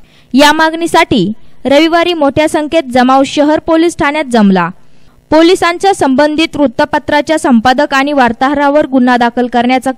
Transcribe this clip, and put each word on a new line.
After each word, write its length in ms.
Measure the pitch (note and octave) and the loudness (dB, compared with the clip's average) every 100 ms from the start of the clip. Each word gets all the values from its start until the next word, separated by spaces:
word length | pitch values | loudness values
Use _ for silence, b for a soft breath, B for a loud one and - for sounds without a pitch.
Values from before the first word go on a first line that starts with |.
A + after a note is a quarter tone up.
| b b b | b b b
या 180 | B3+ D4 | 2 2
मागणीसाठी 840 | D#4 D#4+ E4 E4+ E4 F4 C4 F3+ - b b B3+ | 2 0 -2 -2 0 0 0 -2 -6 b b 0
रविवारी 480 | C#4 E4 E4+ E4+ | 2 2 0 0
मोठ्या 360 | E4+ C#4+ D#4 D#4 | 0 -2 0 -2
संख्येत 340 | D#4+ D4+ D#4+ C4 | -2 -2 -4 0
जमाव 300 | B3+ B3+ C4+ | 0 2 2
शहर 360 | C#4 D4+ C#4+ D#4+ | 0 0 0 0
पोलीस 380 | - D#4+ E4 - | 0 0 0 -2
ठाण्यात 280 | D4 D4+ C#4+ | -4 -4 -2
जमला. 380 | A#3 G3+ F#3+ E3+ - b b b b - | 2 2 2 -2 -8 b b b b -2
पोलिसांच्या 640 | D#4 E4 F#4+ E4+ E4+ G4 | 2 4 2 -2 0 0
संबंधित 600 | G4 C#4+ C4 D4+ D4+ D#4+ C#4 | 0 0 0 0 0 -4 0
वृत्तपत्राच्या 840 | C#4+ - D4 D4+ - D4 D4 D#4 | -2 0 -2 -2 -2 -2 0 -2
संपादक 540 | D#4+ A#3 B3+ C4 D4 | 2 2 2 0 0
आणि 200 | C4+ C#4 | 0 -2
वार्ताहरावर 720 | C#4+ A#3 A3+ C4 C#4+ C#4+ C#4+ D4+ | 0 0 0 -2 0 0 0 0
गुन्हा 320 | C4 B3+ B3 | 0 2 2
दाखल 300 | A#3+ B3 B3 | 0 -2 -2
करण्याचं 440 | A#3 A#3+ C4 C4 | -2 0 0 -2